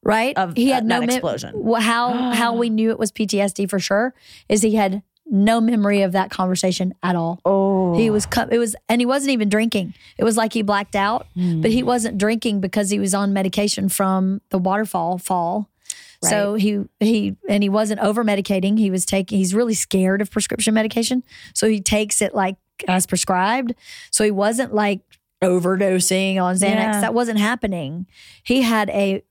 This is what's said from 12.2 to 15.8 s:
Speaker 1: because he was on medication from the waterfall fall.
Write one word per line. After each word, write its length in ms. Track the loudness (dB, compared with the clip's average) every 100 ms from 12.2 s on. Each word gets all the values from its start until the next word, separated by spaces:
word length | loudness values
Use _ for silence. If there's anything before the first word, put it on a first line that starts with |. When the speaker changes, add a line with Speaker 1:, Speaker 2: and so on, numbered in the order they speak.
| 0 0 -2 -2
Speaker 1:
because 300 | -2 -2 -2
he 80 | -2
was 160 | 0
on 180 | 0 0
medication 560 | 0 -2 0 -2 0 -2
from 520 | 0 0 2 0 -2 _
the 100 | -2
waterfall 600 | 0 0 -2 -2 -2 -4
fall. 500 | -2 -2 -2 -4 -6 _